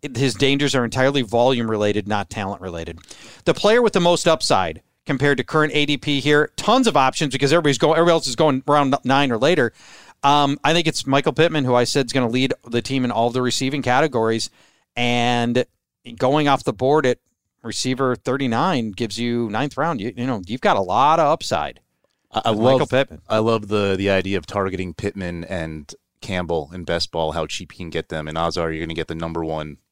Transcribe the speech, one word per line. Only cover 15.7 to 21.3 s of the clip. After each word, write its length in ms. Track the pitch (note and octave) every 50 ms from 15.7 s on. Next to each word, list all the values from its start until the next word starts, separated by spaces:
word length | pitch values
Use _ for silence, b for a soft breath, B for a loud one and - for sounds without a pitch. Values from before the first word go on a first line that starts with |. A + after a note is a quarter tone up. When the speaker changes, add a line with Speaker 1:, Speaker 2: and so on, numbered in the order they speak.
| _ _ _ _ _ _ _ B2 A#2+ A2+
Speaker 1:
going 300 | C3 B2+ C#3 D3+ D3+ C#3+
off 160 | C#3 B2+ -
the 80 | - A#2+
board 320 | F#2+ B2+ C3 C#3+ D#3 D3
at 140 | B2+ B2 - _ _ _ _ _ _ _ _ _
receiver 540 | A#2 G#2+ - - C3 C3 A#2+ C3+ C3 B2+
thirty-nine 760 | B2+ _ - B2+ C3+ C#3 C3 A2+ A#2 C#3+ F#3 F#3 C3+ A2+ A2 G2
gives 260 | F#2 A#2+ A2 G#2 A2+
you 320 | A#2+ A#2+ A#2+ A#2+ A#2+ A2
ninth 260 | G2+ A2 C3+ D3 -
round. 240 | - C#3+ E3+ E3 A#2+
You, 140 | F#2+ A2 -
you 100 | - A#2+
know, 140 | C3 C3 G#2+ F#2
you've 160 | F2+ G#2+ C3 -
got 160 | G#3 F3 G#2+
a 20 | G2
lot 380 | F2+ F#2 A2 C3 D3 D#3 E3
of 60 | D#3+
upside 540 | C#3+